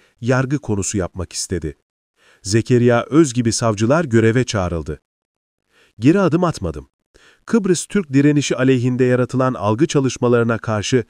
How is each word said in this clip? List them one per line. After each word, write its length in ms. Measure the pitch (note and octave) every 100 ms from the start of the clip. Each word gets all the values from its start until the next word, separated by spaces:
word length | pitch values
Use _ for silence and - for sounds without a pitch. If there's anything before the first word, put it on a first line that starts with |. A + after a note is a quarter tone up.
| _ _
yargı 380 | A#2 B2+ C3 D3
konusu 380 | - G2+ F#2+ G2+
yapmak 360 | E2+ - E2+
istedi. 440 | - - F2+ D#2 - _ _ _ _ _ _
Zekeriya 640 | - A2 - B2 A#2+ A#2+ -
Öz 240 | C#3+ D#3
gibi 180 | A#2 A#2
savcılar 540 | A2 A2+ G#2 A2+ D#3 D#3+
göreve 380 | A2+ A2+ A2+
çağrıldı. 580 | B2 G#2+ F2+ E2+ D2+ D2 _ _ _ _ _ _ _ _ _ -
Geri 200 | A#2 G3
adım 240 | F#3 F3
atmadım. 440 | F3 - E2+ D2+ C#2 _ _ _ _ _ -
Kıbrıs 400 | A3+ F#3+ E3 -
Türk 280 | G#3 E3+
direnişi 420 | C3+ C#3+ D3 C3+ C#3
aleyhinde 480 | C3 C3 B2 B2
yaratılan 500 | B2+ B2 B2 B2+ C3
algı 340 | A#2 G2+ A2 E3
çalışmalarına 680 | D3+ C3 - B2 A#2+ A#2 A2
karşı 460 | - G#2+ G2 B2+ -